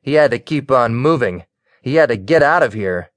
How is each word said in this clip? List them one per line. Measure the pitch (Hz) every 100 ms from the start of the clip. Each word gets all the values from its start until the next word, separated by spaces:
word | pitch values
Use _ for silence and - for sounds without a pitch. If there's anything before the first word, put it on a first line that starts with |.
He | -
had | 151 147
to | 120
keep | - 156 135
on | 135 120
moving. | 117 139 160 117 87 87 _ _ _
He | - 151
had | 147
to | 117
get | 95 160
out | 143 170
of | 135
here. | 107 98 90 87